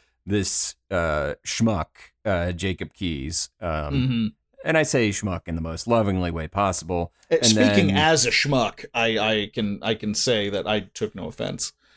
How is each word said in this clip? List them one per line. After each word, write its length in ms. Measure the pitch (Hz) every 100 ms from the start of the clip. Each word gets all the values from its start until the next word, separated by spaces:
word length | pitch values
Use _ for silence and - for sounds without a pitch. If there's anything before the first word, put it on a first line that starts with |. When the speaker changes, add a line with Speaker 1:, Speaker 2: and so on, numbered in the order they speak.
| _ _ -
Speaker 1:
this, 480 | 104 95 - - - -
uh, 440 | 92 82 76 71 71 -
schmuck, 400 | - 113 98 78 - - _
uh, 280 | 110 92 87
Jacob 400 | 87 95 87 -
Keyes. 560 | - 90 73 67 85 - -
Um, 100 | 87
Speaker 2:
Mm-hmm. 560 | 78 73 139 131 117 110 - _ -
Speaker 1:
and 120 | - 156
I 40 |
say 260 | 147 135 110
schmuck 320 | 98 101 87 -
in 80 |
the 80 | 82
most 240 | 80 82 -
lovingly 440 | 117 101 95 87
way 160 | 82 78
possible. 640 | 98 101 90 80 87 82 _ -
Speaker 2:
Uh, 60 | 165
Speaker 1:
And 100 | 120
Speaker 2:
speaking 400 | 107 104 104 98
Speaker 1:
then 80 | 98
Speaker 2:
as 300 | 156 160 127
a 40 |
schmuck, 540 | - 143 131 107 - -
I, 260 | 120 113 110
I 320 | 107 110 104
can, 240 | - 107 101
I 120 | 104
can 200 | 113 107
say 360 | 104 - 113 101
that 160 | 98 90
I 140 | 107
took 340 | 95 - 107
no 140 | 98 87
offense. 440 | - 107 - - - _